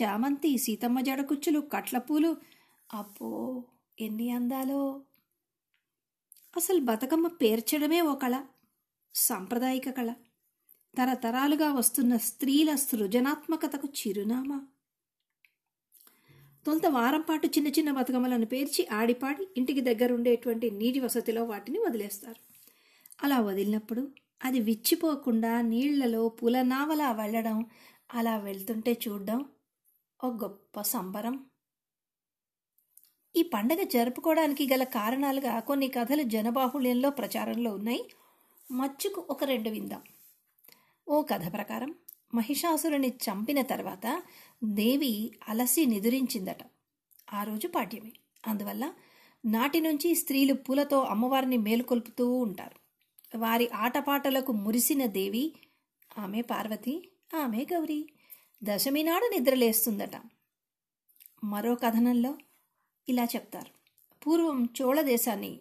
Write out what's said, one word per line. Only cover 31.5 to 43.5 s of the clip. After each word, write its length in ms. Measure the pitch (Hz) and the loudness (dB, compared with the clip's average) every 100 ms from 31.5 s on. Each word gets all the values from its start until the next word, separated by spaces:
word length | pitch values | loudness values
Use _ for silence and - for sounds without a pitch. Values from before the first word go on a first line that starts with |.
| _ _ _ _ _ _ _ _ _ _ _ _ _ _ _ _ _ _ 339 | _ _ _ _ _ _ _ _ _ _ _ _ _ _ _ _ _ _ 0
ఈ 80 | |
పండగ 400 | 330 214 226 339 | 2 2 2 2
జరుపుకోవడానికి 840 | 381 240 240 254 330 320 302 285 269 | 2 2 2 0 2 4 4 2 2
గల 100 | 262 | 2
కారణాలుగా 760 | 262 233 214 262 277 269 262 226 | 2 -2 -2 0 0 0 -2 -2
కొన్ని 280 | 226 277 262 | -2 0 0
కథలు 360 | 254 233 302 | -2 0 0
జనబాహుళ్యంలో 840 | 247 220 220 254 254 285 247 247 277 | 2 0 0 0 0 0 0 2 2
ప్రచారంలో 640 | 277 202 220 214 226 233 | 0 -4 -4 -4 -2 -4
ఉన్నాయి. 300 | 196 214 302 - - _ _ _ _ - | -4 -4 -4 -6 -16 _ _ _ _ -8
మచ్చుకు 560 | 254 277 277 403 370 - | -4 -4 -4 -6 -6 -8
ఒక 140 | 277 | -4
రెండు 260 | 277 247 220 | -2 0 -2
విందాం. 320 | 214 196 202 - _ _ _ _ _ _ _ _ _ - | -6 -8 -10 -16 _ _ _ _ _ _ _ _ _ 0
ఓ 120 | 294 | 0
కథ 320 | 294 196 170 | 2 -2 -4
ప్రకారం, 420 | 208 208 226 269 349 - - _ | -6 -6 -8 -8 -12 -20 -20 _
మహిషాసురుని 760 | 233 220 285 339 311 320 285 254 | -2 0 0 0 0 2 0 0
చంపిన 540 | 247 233 196 220 | -2 -6 -4 -2